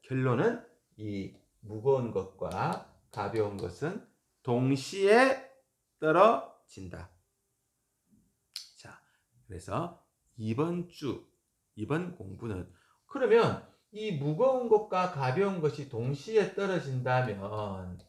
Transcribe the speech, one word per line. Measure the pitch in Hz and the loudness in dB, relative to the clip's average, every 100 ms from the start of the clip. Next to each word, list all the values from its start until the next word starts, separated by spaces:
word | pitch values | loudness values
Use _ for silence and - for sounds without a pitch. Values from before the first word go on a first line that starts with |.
결론은 | - 131 127 117 208 240 - _ _ - | -6 -2 0 2 2 0 -10 _ _ -12
이 | 107 101 95 - _ _ | -8 -6 -8 -12 _ _
무거운 | 104 110 123 135 117 | -12 -4 2 2 0
것과 | 98 92 - 87 92 139 175 - _ _ - | -4 -6 -8 -8 -4 -4 -4 -10 _ _ -8
가벼운 | 98 110 104 101 | -4 -2 -2 -4
것은 | 90 - 151 202 - _ _ _ | -10 -6 -6 -6 -14 _ _ _
동시에 | - 120 131 135 - 196 196 226 262 262 - _ _ _ _ _ | -2 2 2 0 -2 0 6 6 6 2 -6 _ _ _ _ _
떨어진다. | 156 156 113 110 - - _ - 92 87 87 _ _ _ _ _ _ _ _ _ _ _ _ _ _ - - _ | 2 8 8 6 -4 -20 _ -16 -14 -12 -16 _ _ _ _ _ _ _ _ _ _ _ _ _ _ -18 -18 _
자, | - - _ _ _ _ _ | -20 -20 _ _ _ _ _
그래서 | 87 90 104 175 - _ _ _ - | -16 -6 -6 -6 -12 _ _ _ -8
이번 | 110 117 165 175 175 | -6 -2 -2 -2 -6
주, | - 143 87 - _ _ _ _ - | -8 -6 -6 -10 _ _ _ _ -10
이번 | 107 156 180 | -4 -2 -4
공부는 | - 98 95 117 95 87 - _ _ _ | -10 -14 -12 -8 -8 -8 -16 _ _ _
그러면 | 277 240 226 180 98 - _ _ | -2 4 6 6 0 -10 _ _
이 | 208 214 | -8 -4
무거운 | 156 143 156 254 254 233 | -2 -2 2 2 2 4
것과 | 214 214 185 180 | 4 4 0 0
가벼운 | 139 127 139 202 185 | 0 0 2 0 0
것이 | 151 - 135 | -2 -2 -8
동시에 | 110 120 143 - 220 190 | -4 -4 -4 0 2 2
떨어진다면 | - 196 180 139 127 123 127 120 98 98 107 104 95 90 90 | 0 -2 -2 -2 -4 0 2 0 -4 -6 -6 -6 -6 -10 -12